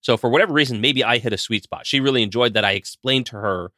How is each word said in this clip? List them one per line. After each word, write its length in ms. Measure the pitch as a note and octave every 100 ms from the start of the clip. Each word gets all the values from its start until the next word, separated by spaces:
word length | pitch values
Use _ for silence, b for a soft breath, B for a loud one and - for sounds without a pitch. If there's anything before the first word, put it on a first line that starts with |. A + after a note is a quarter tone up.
So 160 | - A#2
for 120 | B2
whatever 240 | C3+ G3+
reason, 280 | C#3 B2+ A2+
maybe 220 | A#2+ C#3+
I 160 | A2+ A#2+
hit 140 | A#2
a 60 | G2+
sweet 240 | - A2
spot. 240 | - - -
She 120 | C#3
really 240 | C3+ C3
enjoyed 320 | G#2+ A2 B2
that 100 | G#2+
I 80 | G2+
explained 540 | G2 - - B2+ C3 A#2+
to 100 | G#2+
her 360 | G#2 F#2 F2+